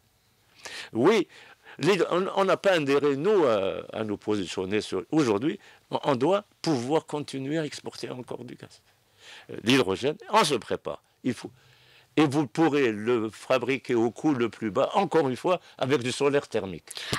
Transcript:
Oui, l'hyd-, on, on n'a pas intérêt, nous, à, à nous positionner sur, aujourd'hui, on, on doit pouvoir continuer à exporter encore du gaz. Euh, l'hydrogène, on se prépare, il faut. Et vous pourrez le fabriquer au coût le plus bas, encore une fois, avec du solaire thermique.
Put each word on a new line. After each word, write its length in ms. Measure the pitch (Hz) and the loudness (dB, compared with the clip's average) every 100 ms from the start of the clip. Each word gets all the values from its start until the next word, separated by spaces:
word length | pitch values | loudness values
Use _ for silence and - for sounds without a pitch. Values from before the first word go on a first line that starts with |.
| _ _ _ _ _ _ - - - | _ _ _ _ _ _ -16 -16 -8
Oui, 340 | - 151 220 - - - - - - | 2 4 4 2 -6 -20 -20 -20 -4
l'hyd-, 260 | 151 196 160 | 2 2 2
on, 160 | 165 190 - | 0 0 0
on 100 | 190 | 2
n'a 120 | 160 | 2
pas 200 | 196 180 | 2 2
intérêt, 380 | 139 139 147 139 | 2 2 2 0
nous, 300 | 175 214 143 | 2 4 4
à, 380 | 107 95 85 85 | 2 0 -4 -8
à 100 | - | -8
nous 140 | 110 101 | -4 -4
positionner 640 | - 107 87 - 92 104 | -2 -2 -2 -4 -2 -2
sur, 220 | - 92 87 | -2 -6 -2
aujourd'hui, 480 | 156 135 101 139 202 - - _ | 0 2 2 0 -6 -12 -20 _
on, 100 | 120 | -6
on 120 | 151 127 | -2 0
doit 300 | 143 196 - _ | 2 0 -4 _
pouvoir 460 | - 139 120 156 - | -2 -2 0 -2 -2
continuer 500 | 147 143 135 135 160 | -8 -8 -10 -6 -4
à 80 | 151 | -6
exporter 460 | - - - 127 | -8 -14 -12 -12
encore 320 | 127 120 - | -12 -12 -12
du 120 | 123 - | -14 -16
gaz. 260 | - - _ _ _ _ - - - | -20 -20 _ _ _ _ -20 -20 -16
Euh, 80 | - | -8
l'hydrogène, 540 | 107 131 95 95 127 160 - | 2 2 4 0 -2 -4 2
on 140 | 214 | 4
se 120 | 175 127 | 4 0
prépare, 460 | - 92 - 73 _ _ | -2 -6 -6 -12 _ _
il 100 | - | -4
faut. 180 | 117 - - _ _ _ - _ - | -4 -8 -16 _ _ _ -20 _ 2
Et 120 | 151 | 2
vous 180 | 139 147 | 2 -2
pourrez 460 | - 160 143 127 | 2 2 4 2
le 400 | 107 107 120 107 | 0 0 0 0
fabriquer 640 | - - 131 117 135 - 120 | -8 0 0 2 -4 0 0
au 160 | 117 | 0
coût 240 | - 156 135 | 0 0 2
le 140 | 117 | 0
plus 200 | - 110 | -2 -4
bas, 220 | 98 131 | 0 0
encore 340 | 202 196 160 139 | 0 2 2 2
une 60 | 123 | 0
fois, 240 | 170 175 - - | -2 -2 -4 -6
avec 240 | 127 139 | 0 0
du 80 | 120 | 0
solaire 360 | - 143 143 - | 0 0 0 -2
thermique. 380 | 113 95 80 - - - | -6 -6 -10 -12 -12 -6